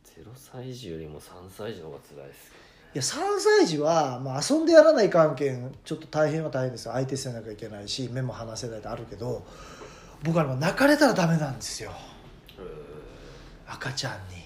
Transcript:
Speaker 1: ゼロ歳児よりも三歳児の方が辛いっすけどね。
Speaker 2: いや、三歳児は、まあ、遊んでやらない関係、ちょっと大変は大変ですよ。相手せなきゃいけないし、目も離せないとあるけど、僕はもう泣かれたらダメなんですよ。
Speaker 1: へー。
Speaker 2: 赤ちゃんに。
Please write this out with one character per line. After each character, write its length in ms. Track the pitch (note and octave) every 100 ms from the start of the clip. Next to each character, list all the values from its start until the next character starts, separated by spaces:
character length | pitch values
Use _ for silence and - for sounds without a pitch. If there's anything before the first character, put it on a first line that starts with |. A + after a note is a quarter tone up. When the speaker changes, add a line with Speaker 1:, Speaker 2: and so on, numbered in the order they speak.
Speaker 1:
ゼ 180 | _ -
ロ 80 | E2 B2+
歳 360 | - B2+ B2+
児 180 | B2 A2+
よ 80 | D#2+
り 80 | D#2
も 120 | D2+
三 160 | - F2+ F#2
歳 240 | F#2 G#2+
児 80 | G2+
の 60 | D#2+
方 60 |
が 60 | C#2
辛 240 | - C#2+
い 60 | C#2
っ 40 |
す 180 | C#2 -
け 60 | -
ど 60 |
ね。 280 | - _ _
Speaker 2:
い 40 | D3
や、 40 |
三 400 | B2+ C4+ F#4+ G#4
歳 240 | F4 G#4+ C4+
児 120 | D3+
は、 400 | D3 E3 C#3+ B2
ま 180 | C3+ C3
あ、 40 | D#3
遊 80 | D4+
ん 60 | E4
で 80 |
や 100 | E4
ら 100 | D#4
な 80 | D4
い 80 | G3
関 260 | E3+ D#3 C#3
係、 220 | C#3+ B2+ B2 -
ち 80 | -
ょ 20 | D#3
っ 20 |
と 80 | -
大 240 | D3+ D3+
変 120 | D#3
は 60 | D#3
大 140 | C3+
変 80 | C3
で 60 | A#2
す 80 | -
よ。 60 |
相 160 | A#2 C3
手 80 | C3+
せ 140 | C3
な 100 | A#2
き 80 | A2
ゃ 20 |
い 40 | G#2+
け 120 | A2
な 120 | G#2
い 60 | G#2
し、 220 | - B2+
目 100 | B2
も 100 | B2+
離 220 | G2+ A2+ A2+
せ 100 | B2
な 100 | A2+
い 40 |
と 100 | G#2
あ 40 | A2+
る 100 | A#2
け 100 | G2
ど、 280 | A#2+ A#2 - - - - - - - -
僕 140 | D3 E3
は 80 | D3
も 80 |
う 40 | B2+
泣 180 | D#3+ G3
か 100 | C#4
れ 100 | D4
た 100 | C#4+
ら 60 | G3+
ダ 100 | E3+
メ 100 | E3
な 120 | D3+
ん 60 | C3
で 60 |
す 180 | - -
よ。 80 | G2+ F#2+ - - - - - -
Speaker 1:
へ 20 |
ー。 1120 | F#2 D#2 D2 D2+ - - - - - - -
Speaker 2:
赤 180 | - -
ち 120 | C3 C3
ゃ 60 |
ん 20 | G2 F#2+
に。 140 | F2+